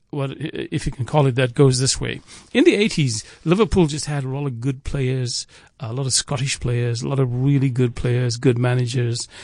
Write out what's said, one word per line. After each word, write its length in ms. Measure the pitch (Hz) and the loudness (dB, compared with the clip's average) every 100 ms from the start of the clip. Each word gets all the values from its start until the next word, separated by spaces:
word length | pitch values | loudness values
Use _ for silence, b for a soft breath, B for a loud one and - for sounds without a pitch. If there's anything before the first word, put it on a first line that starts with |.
| - | -12
what, 220 | 147 135 - | -6 -6 -6
if 460 | 156 - - 143 - | -8 -6 -6 -4 -4
you 40 | |
can 120 | - 117 | -6 0
call 220 | 151 139 | 2 4
it 80 | 123 | 4
that, 180 | 127 | 0
goes 260 | 120 139 127 | 6 4 4
this 200 | 135 - | 0 -2
way. 200 | 123 - - B B | -4 -8 -12 B B
In 100 | 233 | 4
the 100 | 349 | 6
eighties, 500 | 202 220 - 135 110 B B 160 | 6 2 2 0 -2 B B 0
Liverpool 400 | 185 196 196 160 | 2 4 4 2
just 200 | 143 143 | 0 -4
had 180 | 147 | -4
a 40 | 131 | -4
lot 180 | 135 143 | -4 -6
of 120 | 117 | -4
good 240 | 131 135 - | -4 -4 -6
players, 600 | 143 127 131 123 - - b b - | -4 -2 -2 -4 -6 -10 b b -14
a 120 | 110 | -10
lot 140 | 123 135 | -6 -2
of 60 | |
Scottish 460 | - - 143 135 - | -2 -2 -4 -4 -4
players, 440 | 127 120 120 117 | -2 -2 -2 -4
a 40 | 139 | -4
lot 100 | 135 | 0
of 240 | 127 123 | 0 0
really 260 | 135 143 135 | 2 2 2
good 260 | 123 123 - | 0 0 0
players, 420 | 123 120 123 117 | -2 0 -2 0
good 200 | 131 120 | 2 2
managers, 720 | 123 127 120 127 120 117 - B | 2 0 -2 -2 -2 -4 -8 B